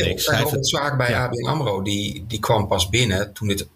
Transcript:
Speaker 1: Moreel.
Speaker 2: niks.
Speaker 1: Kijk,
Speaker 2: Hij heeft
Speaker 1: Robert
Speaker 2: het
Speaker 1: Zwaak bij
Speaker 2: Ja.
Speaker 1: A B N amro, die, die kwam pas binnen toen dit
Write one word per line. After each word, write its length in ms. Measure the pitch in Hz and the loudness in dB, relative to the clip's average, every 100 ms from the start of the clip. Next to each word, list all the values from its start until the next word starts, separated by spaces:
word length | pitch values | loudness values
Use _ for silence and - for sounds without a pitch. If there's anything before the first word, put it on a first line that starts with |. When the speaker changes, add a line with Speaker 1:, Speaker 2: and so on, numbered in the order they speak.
Speaker 1:
Moreel. 100 | 82 | 2
Speaker 2:
niks. 120 | - - | 0 0
Speaker 1:
Kijk, 80 | 110 | 2
Speaker 2:
Hij 100 | - | 2
heeft 80 | 139 | 0
Speaker 1:
Robert 160 | - | 0
Speaker 2:
het 80 | 156 | 0
Speaker 1:
Zwaak 180 | 143 135 | 0 0
bij 120 | 123 | 2
Speaker 2:
Ja. 120 | 120 | 2
Speaker 1:
A 40 | 123 | 0
B 40 | |
N 140 | 120 123 | -2 -2
amro, 340 | 156 120 95 | 0 0 -2
die, 420 | 98 101 104 - - | -2 -2 -2 -6 -6
die 100 | 107 | -6
kwam 260 | - 110 104 | 2 2 2
pas 200 | 98 92 | 0 2
binnen 440 | 117 120 92 104 | 2 2 2 -2
toen 160 | - 104 | -4 -2
dit 200 | 98 90 | -2 -4